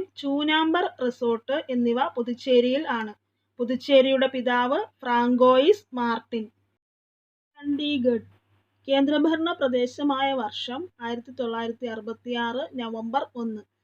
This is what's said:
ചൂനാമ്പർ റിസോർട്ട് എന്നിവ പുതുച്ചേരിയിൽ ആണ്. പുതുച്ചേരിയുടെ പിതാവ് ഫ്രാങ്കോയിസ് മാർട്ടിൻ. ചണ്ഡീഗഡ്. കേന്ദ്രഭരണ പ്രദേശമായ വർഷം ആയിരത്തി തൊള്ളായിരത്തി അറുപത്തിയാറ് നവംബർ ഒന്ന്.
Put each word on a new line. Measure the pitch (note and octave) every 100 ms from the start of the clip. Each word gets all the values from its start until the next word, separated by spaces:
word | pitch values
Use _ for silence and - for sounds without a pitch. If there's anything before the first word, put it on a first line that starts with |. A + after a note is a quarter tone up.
| F#4+ -
ചൂനാമ്പർ | C#4 C#4+ D4+ D#4 D#4+ F4 G4+ -
റിസോർട്ട് | B3+ A#3+ A#3+ A3+ - D4 D#4
എന്നിവ | B3 A#3+ A#3+ E4
പുതുച്ചേരിയിൽ | B3+ A#3+ A#3+ C4+ B3 B3 C4+ D4+
ആണ്. | A#3 G#3+ G#3 _ _ _ -
പുതുച്ചേരിയുടെ | A#3+ B3+ - C4+ C4 C4+ C4
പിതാവ് | C4 B3 B3 B3 D#4 D#4 -
ഫ്രാങ്കോയിസ് | B3 A#3+ A#3+ B3 B3+ B3+ D4+ G4+ -
മാർട്ടിൻ. | B3 A#3 A#3 - A#3 G#3+ _ _ _ _ _ _ _ _ _ _ D4
ചണ്ഡീഗഡ്. | C#4+ C#4+ D4 C#4+ B3 A3+ - _ _ _ _ _ -
കേന്ദ്രഭരണ | C4+ C#4 D4 D#4 D#4+ E4
പ്രദേശമായ | F4 C4+ B3 B3 - C#4+ C4 C#4
വർഷം | C4 G#3 - - B3+ F4+ -
ആയിരത്തി | A#3 A#3+ A#3+
തൊള്ളായിരത്തി | B3+ A#3 A3+ A3+ A3+ A#3+
അറുപത്തിയാറ് | A3 G#3+ A3 B3 A#3+ A#3 A#3+ D4+ B3+
നവംബർ | A3+ A3+ A3+ C4+ -
ഒന്ന്. | A#3+ A3+ G#3+ - _